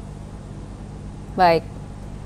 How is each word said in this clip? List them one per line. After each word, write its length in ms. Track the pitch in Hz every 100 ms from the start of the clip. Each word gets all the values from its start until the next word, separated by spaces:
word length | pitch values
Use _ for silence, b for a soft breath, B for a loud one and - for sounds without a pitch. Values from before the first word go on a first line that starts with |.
| - - - - - - - - - - - - - -
Baik. 280 | 180 165 - - - - - -